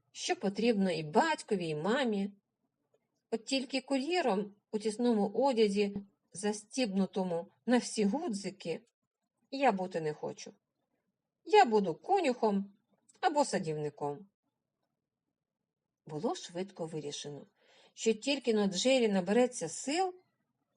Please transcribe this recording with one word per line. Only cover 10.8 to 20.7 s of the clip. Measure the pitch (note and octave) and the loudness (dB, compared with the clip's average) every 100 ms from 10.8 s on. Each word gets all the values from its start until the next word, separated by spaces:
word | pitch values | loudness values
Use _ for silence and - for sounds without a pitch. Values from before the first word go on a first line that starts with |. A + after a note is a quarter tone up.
| _ _ _ _ _ _ - | _ _ _ _ _ _ 4
Я | G#4 C4+ | 6 8
буду | G#3+ F#3+ D#3 | 6 2 -4
конюхом | - G4 D4+ B3 A3 G3 G3+ _ _ _ _ - | 0 2 2 2 2 0 -4 _ _ _ _ -2
або | F#4 D4 C4+ | 0 2 2
садівником». | G#3 D#3 D3+ D3+ - D3 C#3+ - _ _ _ _ _ _ _ _ _ _ _ _ _ _ _ _ _ - | 0 -2 -4 -6 -6 -8 -8 -14 _ _ _ _ _ _ _ _ _ _ _ _ _ _ _ _ _ -12
Було | D3+ A3 F#4 | -6 -4 -4
швидко | - F3 G3 - D#3+ | -8 -10 -10 -8 -10
вирішено, | D#3 D3 D3 D3 C#3+ - _ _ _ _ | -8 -10 -10 -12 -14 -16 _ _ _ _
що | - A3 | -4 0
тільки | A3 C4+ C#4 A#3+ | 0 0 -2 0
но | G#3+ G3+ | 2 2
Джері | F3+ B3+ C4 A3+ | 2 2 4 4
набереться | G3 F3 A3+ B3 - D#3+ | 2 2 2 2 0 -8
сил, | - - D#4+ F#4+ F4+ _ _ _ _ _ | -8 -4 0 -2 -4 _ _ _ _ _